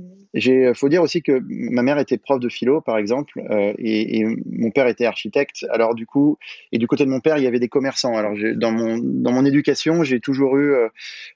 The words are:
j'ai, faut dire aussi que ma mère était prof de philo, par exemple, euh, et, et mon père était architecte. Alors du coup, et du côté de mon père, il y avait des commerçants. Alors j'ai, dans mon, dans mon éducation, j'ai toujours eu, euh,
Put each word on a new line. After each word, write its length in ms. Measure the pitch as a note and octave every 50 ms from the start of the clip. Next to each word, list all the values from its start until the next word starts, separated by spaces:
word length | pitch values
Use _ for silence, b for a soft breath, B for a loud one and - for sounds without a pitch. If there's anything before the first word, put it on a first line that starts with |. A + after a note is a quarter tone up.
| F#3 - - - _ _ -
j'ai, 380 | - - B2+ C3 C3 C3 B2+ A#2+
faut 140 | - - C#3+
dire 140 | D3 F#3 E3+
aussi 200 | C#3+ - F3 D3+
que 200 | - C#3 C3 A2
ma 360 | - - - B2 A#2 A#2+ B2 B2
mère 160 | C3 D3 D3
était 180 | C3 - C3
prof 240 | A#2+ - - C#3 C3
de 80 | A#2+ A#2+
philo, 320 | - - A#2 A#2+ C#3 D#3+
par 160 | - - A2+
exemple, 460 | A2 G#2 G2+ A#2 C3+ D3 - - - - -
euh, 240 | - G#2+ G2+ G2+ G#2+ -
et, 400 | - A2+ A2 G#2+ A2 - - A2
et 60 | A2 A2 A2+ - -
mon 240 | - - - A#2 A#2+
père 160 | - C#3+ C3+
était 180 | B2 A2 - B2
architecte. 640 | A2+ G#2 - - A2 - C#3 C#3+ - - - - -
Alors 240 | A#2+ A2+ A2+ A2+ A#2
du 120 | A2+ A2+
coup, 320 | - - C#3+ C#3+ D3+ D3 - B B B B B B -
et 60 | A#2
du 80 | A#2
côté 180 | A#2 - C3 D3
de 60 | C3+
mon 100 | C3+ B2+
père, 160 | - D#3+ D#3
il 80 | D3+ C3+
y 20 |
avait 120 | B2+ A#2 B2
des 100 | A#2+ A#2
commerçants. 480 | - C#3+ C3 C3+ B2+ - - B2+ A#2
Alors 180 | A2 G#2+ G#2 G#2
j'ai, 200 | G#2 G#2 A2 A2+
dans 180 | A2+ A#2 A#2 A2+
mon, 260 | A2+ A2+ A2+ A2+ A#2
dans 340 | B2 C3+ C3+ C3 B2 B2 B2
mon 120 | C3 C3+
éducation, 600 | C#3+ C#3 D3 C#3 - C#3 - - D#3 E3 E3+ E3
j'ai 160 | C#3 C3 A#2+
toujours 360 | - - C3+ C3 C#3 C3+ C3+
eu, 160 | C#3 C#3+ D3 C#3
euh, 160 | B2+ A#2 A2 - B B B B B B B B